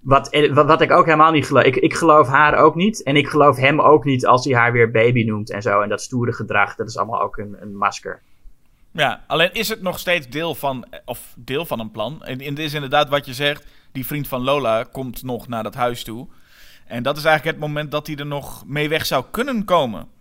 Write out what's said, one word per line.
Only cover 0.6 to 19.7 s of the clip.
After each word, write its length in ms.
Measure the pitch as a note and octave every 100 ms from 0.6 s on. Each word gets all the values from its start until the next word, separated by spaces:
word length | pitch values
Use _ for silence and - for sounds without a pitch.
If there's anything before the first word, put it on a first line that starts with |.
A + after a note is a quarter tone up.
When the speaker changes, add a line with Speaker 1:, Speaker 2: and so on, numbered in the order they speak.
Speaker 1:
wat 160 | D3 D#3+
ik 100 | D3
ook 140 | D#3
helemaal 280 | E3 D#3 D#3
niet 140 | D#3+ B2+
geloof. 180 | C3+
Ik, 120 | C3+ B2+
ik 180 | -
geloof 340 | - E3 D3+ C3+
haar 260 | C#3 D3+ A2
ook 180 | D3+
niet. 280 | D#3+ G3 A3
En 140 | - D3
ik 120 | -
geloof 280 | D3+ C#3+ B2+
hem 240 | C3+ D3+
ook 240 | - D3
niet 220 | C#3+ C3 B2+
als 180 | B2
hij 100 | C#3+
haar 180 | B2 A#2+
weer 180 | A#2+ A2+
baby 340 | A2+ A#2 B2
noemt 260 | A2+ G#2+ G#2+
en 120 | F#2+
zo. 180 | G#2+ G2+
En 80 | G#2
dat 120 | G#2
stoere 300 | - B2+ A#2
gedrag, 420 | - G2+ G#2 G2+
dat 140 | - A2
is 80 | A#2
allemaal 240 | G#2 -
ook 140 | G2+ -
een, 200 | G#2 G2+
een 160 | G#2 G2+
masker. 440 | G2+ - - F2+ _ _ - - _ _ _
Speaker 2:
Ja, 340 | - C#3 A2 -
alleen 260 | D#3 F3
is 140 | G#3 G#3+
het 140 | A3
nog 160 | F#3 E3
steeds 300 | - F3 C3
deel 260 | C#3+ E3
van, 300 | D3+ C#3 C3 - -
of 300 | - B2 - -
deel 280 | A#2 C3+ E3
van 140 | B2
een 100 | A2
plan. 340 | A2 G#2+ D#3
En, 160 | - C3
en 80 | D3+
het 100 | C#3+
is 160 | D#3
inderdaad 340 | D3+ C#3 D3+ C#3+
wat 180 | C#3+ C3+
je 60 |
zegt, 320 | B2+ C#3+ D3 - - _
die 140 | C3 B2+
vriend 220 | D3+ C#3
van 140 | C3
Lola 400 | B2+ D3 A#2+ A2+ B2+
komt 300 | C#3 C3 -
nog 260 | C3 A#2+ A2+
naar 140 | A#2
dat 120 | A2
huis 300 | B2+ B2 A#2+
toe. 220 | - A2+ D3+ - _ _ - - -
En 160 | A#2+
dat 140 | A#2+ D3
is 80 |
eigenlijk 320 | D#3 D#3 E3 D#3
het 100 | D3+
moment 240 | D3 D3+
dat 160 | D3 D3
hij 100 | D3
er 100 | D3
nog 380 | C#3+ B2+ - -
mee 220 | C#3+ D3+
weg 180 | D#3 -
zou 180 | C#3+ A#2+
kunnen 340 | - C4+ A#3+
komen. 420 | G3